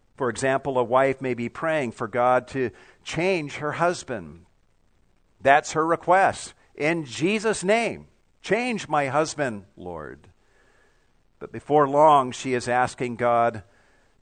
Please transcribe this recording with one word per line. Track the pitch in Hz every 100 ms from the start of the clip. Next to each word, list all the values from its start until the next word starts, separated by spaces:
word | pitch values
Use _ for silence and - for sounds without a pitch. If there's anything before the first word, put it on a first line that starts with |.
| _ -
For | 127
example, | 113 135 135 143 127
a |
wife | 117 127 135 131
may | 131
be | 120 117
praying | - 165 156 127
for | - 117
God | 123 123 127 123
to | 135 123 - - _
change | - - 180 185 147 127
her | 147
husband. | 131 170 175 - 113 80 85 - _ _ _ _ _ _ _ _ _
That's | 135 143 -
her | 160 160
request. | 165 - 185 175 - - - _ -
"In | 147 170
Jesus' | 143 110 165 214 214 202 180
name, | 220 220 90 73 _ _ _
change | - 214 247 220 135
my | 151 139
husband, | 139 156 - 139 104 95 -
Lord." | 90 85 71 69 - _ _ _ _ _ _ _ _ _ _ -
But | -
before | 113 - 147 139
long, | 143 156 143 127
she | 117 135
is | 123 117
asking | 123 123 - 127 117
God | 120 117 117 113 - _ _ _ _ _